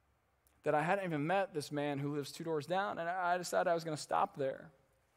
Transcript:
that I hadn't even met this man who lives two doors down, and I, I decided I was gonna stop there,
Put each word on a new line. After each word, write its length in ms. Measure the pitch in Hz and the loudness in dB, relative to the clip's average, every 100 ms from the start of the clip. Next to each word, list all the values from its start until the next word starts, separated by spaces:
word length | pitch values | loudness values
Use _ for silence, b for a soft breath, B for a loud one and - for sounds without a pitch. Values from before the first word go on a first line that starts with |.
| _ _ _ _ _ _ | _ _ _ _ _ _
that 100 | 151 | 2
I 80 | 147 | 2
hadn't 240 | 160 196 185 | 4 2 0
even 220 | 151 156 | 0 2
met 260 | 196 190 | 2 0
this 180 | 165 135 | -4 -4
man 280 | 147 147 139 | -2 -2 -2
who 160 | 143 147 | -2 -4
lives 160 | 139 | -6
two 120 | - | -8
doors 220 | 165 156 147 | -4 -4 -2
down, 320 | 185 202 - | -2 -2 -2
and 100 | 170 | -4
I, 280 | 185 175 180 | 0 2 0
I 20 | |
decided 320 | 175 185 180 | 2 2 4
I 60 | 170 | 2
was 80 | |
gonna 120 | 160 147 | 0 -6
stop 400 | - 160 196 147 | 0 2 2 0
there, 360 | 135 - 160 - _ _ _ | -2 -4 -12 -20 _ _ _